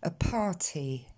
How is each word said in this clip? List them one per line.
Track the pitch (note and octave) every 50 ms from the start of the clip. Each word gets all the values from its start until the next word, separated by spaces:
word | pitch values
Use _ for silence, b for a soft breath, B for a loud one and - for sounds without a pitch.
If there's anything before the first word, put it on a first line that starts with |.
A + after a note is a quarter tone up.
a | - D#3+
party. | E3+ - - - - A#3 G#3+ G#3 F#3 E3+ - - - D#3 C#3+ C3+ C3+ C3 B2 - -